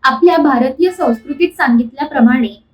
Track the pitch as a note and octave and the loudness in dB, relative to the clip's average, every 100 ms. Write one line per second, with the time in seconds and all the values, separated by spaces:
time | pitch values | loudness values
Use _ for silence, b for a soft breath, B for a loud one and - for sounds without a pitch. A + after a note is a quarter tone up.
0 | C4 B3 F4 E4+ D4 B3 C4 C4 F4+ F4+ | -2 2 2 4 2 2 -2 0 -2 -2
1 | C#4 A3+ - C#4+ F4 - C#4+ A#3 A#3 C4+ | -4 -4 -6 -4 -4 -2 0 0 0 -6
2 | D4+ C#4+ A#3 C4 G#3+ - _ | -8 0 0 0 -4 -8 _